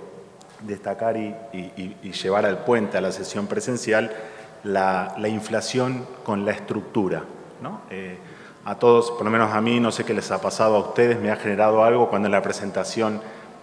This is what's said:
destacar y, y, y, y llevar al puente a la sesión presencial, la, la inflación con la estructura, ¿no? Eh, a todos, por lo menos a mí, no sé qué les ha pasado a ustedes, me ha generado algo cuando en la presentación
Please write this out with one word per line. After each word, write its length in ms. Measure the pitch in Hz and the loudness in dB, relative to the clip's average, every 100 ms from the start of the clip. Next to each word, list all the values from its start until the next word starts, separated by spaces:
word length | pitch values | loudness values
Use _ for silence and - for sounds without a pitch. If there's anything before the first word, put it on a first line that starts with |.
| - - - - - - | -14 -18 -20 -20 -20 -14
destacar 560 | 107 98 101 98 - 110 | -10 -8 -6 -4 -2 -2
y, 180 | 107 107 - | -4 -8 -12
y, 60 | 92 90 - | -12 -12 -10
y, 220 | 92 107 | -12 -10
y 80 | 95 | -12
llevar 340 | 85 95 101 104 | -6 0 2 2
al 140 | 90 | 0
puente 380 | - 117 101 95 | 2 2 2 0
a 40 | |
la 100 | 95 | -2
sesión 360 | 92 92 104 101 | -4 -6 -6 -4
presencial, 640 | 107 127 120 110 110 113 - - - - - | -4 -2 -4 2 2 2 -6 -14 -16 -20 -12
la, 520 | 104 98 95 92 90 - | -2 2 2 2 -2 -4
la 100 | 107 | -4
inflación 760 | 110 104 110 - 127 127 123 - - | -4 -2 -2 0 0 0 -2 -8 -10
con 220 | - 101 101 | -4 -2 0
la 60 | |
estructura, 720 | 101 - 107 - 113 92 80 - - - - | -2 -4 -6 -2 0 0 -2 -6 -14 -18 -14
¿no? 200 | 131 208 - | -12 -12 -12
Eh, 280 | 95 95 90 - - - - 104 | -12 -12 -14 -16 -20 -20 -14 -10
a 120 | 101 | 4
todos, 320 | 120 117 113 | 6 8 6
por 120 | - 107 | 0 2
lo 40 | |
menos 220 | 113 107 | 2 4
a 100 | 107 | 2
mí, 180 | 113 120 | 2 2
no 120 | 117 | 2
sé 140 | 107 117 | 0 -2
qué 100 | 104 | -2
les 160 | - | -2
ha 100 | 95 | -2
pasado 340 | 98 - 110 107 | -2 2 4 4
a 40 | |
ustedes, 400 | 90 - 120 110 | 2 2 4 4
me 100 | 104 | 0
ha 60 | 104 | -2
generado 480 | 107 101 107 110 | 0 2 4 6
algo 260 | 113 123 117 | 6 6 4
cuando 180 | 101 101 | 2 2
en 40 | |
la 100 | 98 | 2
presentación 800 | 98 95 101 95 92 117 110 104 - - - - | 2 -4 -4 -4 -4 0 -2 -2 -10 -16 -18 -20